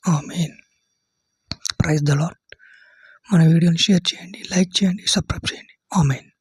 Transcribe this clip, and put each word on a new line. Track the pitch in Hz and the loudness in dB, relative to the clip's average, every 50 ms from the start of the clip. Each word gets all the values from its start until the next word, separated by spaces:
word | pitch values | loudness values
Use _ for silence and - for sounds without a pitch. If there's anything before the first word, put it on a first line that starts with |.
| - 185 | 0 -2
ఆమేన్. | 165 147 139 - - 175 165 147 - - _ _ _ _ _ _ _ _ _ _ _ _ _ _ _ _ _ _ - _ _ - - _ - | -2 -2 -4 -8 -6 -6 -6 -6 -6 -16 _ _ _ _ _ _ _ _ _ _ _ _ _ _ _ _ _ _ -16 _ _ -10 -4 _ -2
Praise | 160 151 151 147 | 0 0 0 2
the | 147 143 143 | 0 0 0
Lord. | 151 170 - _ _ _ - _ - - - _ _ _ _ _ _ - - _ _ - 208 | -2 -4 -6 _ _ _ -20 _ -20 -20 -20 _ _ _ _ _ _ -20 -20 _ _ 0 2
మన | 170 160 160 | 4 6 6
వీడియోని | 165 165 165 175 165 165 | 4 4 4 2 2 2
షేర్ | - - 202 180 180 - - | 2 2 2 2 2 -2 -6
చేయండి, | - 170 175 190 - - - | -6 -14 -18 -18 -18 -14 -4
లైక్ | - 180 190 185 - - 202 | 0 0 0 0 0 0 0
చేయండి, | 185 180 208 - - | 0 -2 -2 -4 -4
సబ్స్క్రైబ్ | - 202 - _ - - - - - | -2 -2 -2 _ -8 -6 -6 -10 -10
చేయండి. | - - _ _ _ _ _ - 190 | -10 -18 _ _ _ _ _ 0 0
ఆమేన్. | 156 139 135 - - _ _ _ | 2 2 0 -2 -8 _ _ _